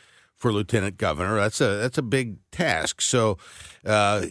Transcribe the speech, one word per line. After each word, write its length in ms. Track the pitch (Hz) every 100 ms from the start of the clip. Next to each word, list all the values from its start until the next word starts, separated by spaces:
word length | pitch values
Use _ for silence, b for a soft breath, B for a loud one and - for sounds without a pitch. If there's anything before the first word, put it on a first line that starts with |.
| b b b _
for 160 | 123
lieutenant 440 | 104 107 113 98 92
governor. 400 | 98 76 92 107
That's 240 | 104 -
a, 160 | 127 101
that's 220 | 123 156
a 40 |
big 340 | 120 135 120 95 _
task. 520 | - 165 82 76 -
So, 340 | - 127 110 95 B B B B
uh, 380 | - 107 101 104 87